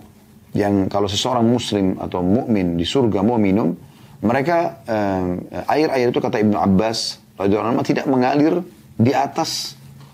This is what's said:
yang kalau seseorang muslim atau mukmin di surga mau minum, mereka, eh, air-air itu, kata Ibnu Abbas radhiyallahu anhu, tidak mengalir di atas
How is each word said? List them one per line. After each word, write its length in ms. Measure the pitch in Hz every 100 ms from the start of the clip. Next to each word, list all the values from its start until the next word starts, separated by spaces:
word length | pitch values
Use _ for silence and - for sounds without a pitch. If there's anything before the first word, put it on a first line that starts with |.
| - - - - - -
yang 320 | 101 101 95
kalau 180 | 101 101
seseorang 380 | 101 127 120 113
muslim 540 | 120 - 104 95 92
atau 240 | 87 90
mukmin 560 | 90 117 123 104 87 85
di 80 | 85
surga 340 | 139 117 95
mau 160 | 107 117
minum, 380 | 98 101 - 175 - - - - 104
mereka, 560 | 131 139 170 - - -
eh, 720 | 110 101 92 90 90 - - -
air-air 400 | 135 156 135 123
itu, 80 | 135
kata 240 | 117 110
Ibnu 160 | 107 98
Abbas 640 | 98 92 113 113 - - - -
radhiyallahu 400 | 98 104 110 139
anhu, 80 | 139
tidak 220 | 123 -
mengalir 540 | 131 127 143 156 175 180 - - -
di 180 | 117
atas 640 | 131 139 - 160 - - - - - -